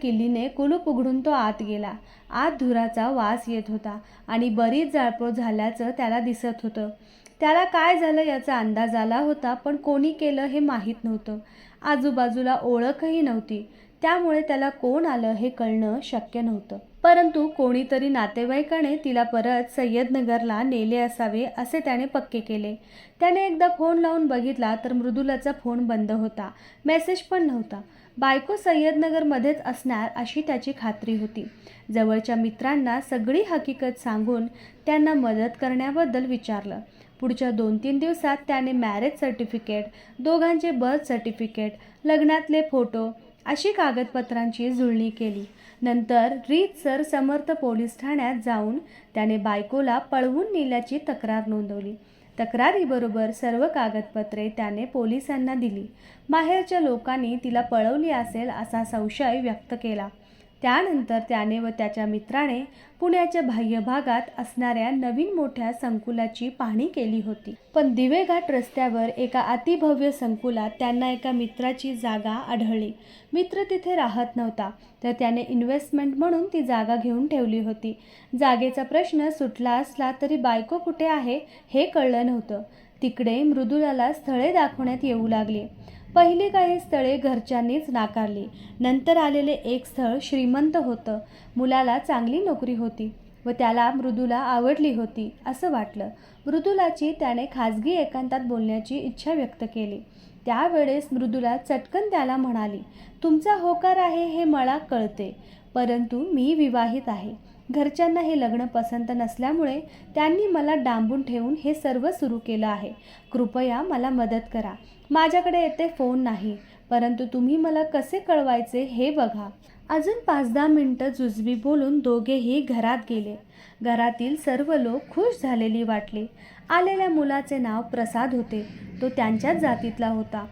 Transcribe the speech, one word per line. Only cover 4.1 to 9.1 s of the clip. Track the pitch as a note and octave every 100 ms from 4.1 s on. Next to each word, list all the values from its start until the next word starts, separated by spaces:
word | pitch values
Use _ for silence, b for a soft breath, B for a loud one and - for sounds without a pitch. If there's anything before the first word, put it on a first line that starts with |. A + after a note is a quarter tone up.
| B -
आणि | A3+ A#3+
बरीच | G#3+ A#3 C#4 D#4
जाळपोळ | D4 A#3+ A3 A#3+
झाल्याचं | A3+ A#3 G#3+ G#3+ A3 A#3+
त्याला | C4 A#3 A#3
दिसत | A#3 A#3 A#3+ A#3
होतं. | A3 A3 G#3+ G#3 B B B -
त्याला | D4+ E4
काय | F4+ F4 E4 F4
झालं | E4 D#4
याचा | D#4 C4+ C#4+ B3+
अंदाज | A3 G#3+ A#3
आला | A3+ A3